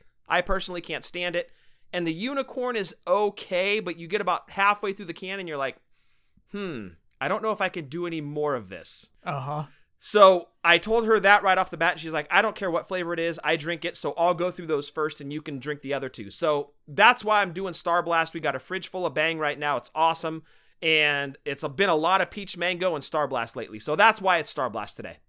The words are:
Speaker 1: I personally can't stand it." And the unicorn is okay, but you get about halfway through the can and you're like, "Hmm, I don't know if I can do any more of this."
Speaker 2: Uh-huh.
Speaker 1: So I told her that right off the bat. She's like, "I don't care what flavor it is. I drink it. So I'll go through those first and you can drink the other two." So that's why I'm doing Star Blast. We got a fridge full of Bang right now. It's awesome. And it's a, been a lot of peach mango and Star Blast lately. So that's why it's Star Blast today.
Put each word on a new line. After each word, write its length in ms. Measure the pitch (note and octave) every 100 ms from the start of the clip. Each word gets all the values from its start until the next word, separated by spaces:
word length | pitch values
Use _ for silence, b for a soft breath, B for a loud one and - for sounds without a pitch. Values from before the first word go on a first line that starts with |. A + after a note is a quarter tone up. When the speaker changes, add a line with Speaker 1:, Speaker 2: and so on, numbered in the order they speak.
| - _ -
Speaker 1:
I 140 | E3+
personally 400 | F3+ F#3+ - F3
can't 240 | - D3
stand 320 | - F3 F3+ E3+
it." 140 | - - - _ -
And 160 | F3+ E3+
the 60 |
unicorn 640 | D#3+ A#3 C#4+ C4+ - B3 A#3
is 180 | F#3+ - -
okay, 760 | F#3+ G#3 G3+ - F3+ F#3+ G#3+
but 180 | F3+ E3
you 80 | E3+
get 140 | G3+
about 300 | F#3 E3+ -
halfway 420 | - G3 G#3 G#3
through 140 | G3 F#3
the 80 |
can 260 | E3 F#3 G3
and 80 | F3+
you're 80 | D3
like, 220 | C3+ - _ _ _ _ _ _ _
"Hmm, 360 | G3+ G3 C3 F#2+ E2+ _ _
I 100 | C#3
don't 140 | G#3
know 80 | A3
if 120 | G#3
I 80 | F#3+
can 180 | F3+ C#3+
do 180 | D#3+ F3
any 140 | E3
more 340 | D3 D3+ D3
of 140 | C3 F#2+
this." 400 | F#2 - - - _
Speaker 2:
Uh-huh. 400 | - D3 C3 D3+ D3 b b _
Speaker 1:
So 500 | - G#3 F#3+ F3+ - _
I 140 | E3+ E3+
told 300 | A3 A3+ A3
her 120 | A3
that 240 | F#3+ G3+
right 140 | G3 F#3
off 140 | F3+
the 80 | D#3+
bat. 200 | E3+ D#3
She's 140 | D#3+
like, 160 | D#3 D3+
"I 120 | F3
don't 120 | G#3+
care 160 | - G3
what 180 | E3 -
flavor 260 | F#3 E3+
it 40 | E3+
is. 220 | E3+ E3
I 140 | D3 E3
drink 300 | D3+ E3+ E3+
it. 100 | -
So 160 | D3+ C#3+
I'll 160 | E3+
go 160 | E3 F3+
through 160 | F3 E3
those 240 | D3+ C#3
first 320 | - D#3 D3+
and 100 | C#3
you 80 | D3
can 180 | D3 C#3
drink 220 | C3+ C#3+
the 140 | C3+
other 160 | C3+ C3
two." 200 | - G2
So 420 | - D#3+ D3 C#3+ _ -
that's 380 | D3 G#3+ A#3+
why 160 | G#3+ G#3+
I'm 140 | F#3+
doing 180 | E3 F#3+
Star 300 | E3 F3 F3
Blast. 320 | E3 E3 D#3+
We 60 | E3+
got 140 | D3+
a 40 | C3+
fridge 300 | - F3+ E3+
full 180 | F#3 F3
of 80 |
Bang 240 | C#3+ D#3 D#3+
right 200 | D3+ C#3+
now. 200 | D3 C3
It's 120 | -
awesome. 480 | D#3 D#3+ D#3+ E3 D#3+ b b b _
And 560 | E3 D#3+ D3+ C#3+ C#3+ C3+ -
it's 160 | C#3
a, 80 | D#3
been 180 | C3 G3
a 80 | D#3
lot 240 | D#3+ F#3+
of 100 | F3+
peach 280 | - F#3+ F3
mango 380 | F3 F3 F#3 D#3+
and 60 |
Star 240 | - D#3 C#3+
Blast 300 | C3 A2+ C3
lately. 220 | A2 G#2+
So 180 | - D3+
that's 240 | G#3+ G#3+
why 160 | F#3+ F3
it's 140 | D3+
Star 180 | - B2+
Blast 300 | G#2 G2+ -
today. 220 | G2+ -